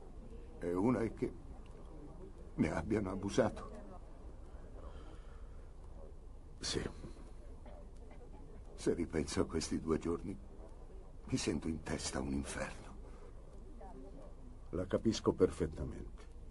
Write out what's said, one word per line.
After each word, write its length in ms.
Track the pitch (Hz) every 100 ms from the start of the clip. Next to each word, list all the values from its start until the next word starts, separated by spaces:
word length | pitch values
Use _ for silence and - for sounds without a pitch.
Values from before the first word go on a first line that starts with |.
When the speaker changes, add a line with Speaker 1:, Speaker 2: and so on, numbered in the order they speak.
| - - - - - -
Speaker 1:
E 120 | 87
una 280 | 90 110 113
è 120 | 107
che 220 | - - - - - - - - - - - - - -
ne 160 | - 82
abbiano 400 | 90 87 107 95
abusato. 600 | 98 101 113 107 - - - - - - - - - - - - - - - - - - - - - - - - - - - - - - -
Speaker 2:
Sì. 280 | - - - - - - - - - - - - - - - - - - - - -
Speaker 1:
Se 180 | - -
ripenso 480 | 82 80 80 76 -
a 60 | 80
questi 340 | 80 - 85
due 180 | 80 76
giorni, 400 | 82 85 95 95 - - - - - - - -
mi 120 | - 131
sento 300 | - 76 80
in 160 | 80
testa 380 | - 71 - 67
un 120 | 65
inferno. 600 | 69 69 - - - - - - - - - - - - - - - - - 87 - - - -
Speaker 2:
La 160 | 85 92
capisco 460 | 104 113 104 -
perfettamente. 880 | 90 92 - 80 - 67 - - - - - -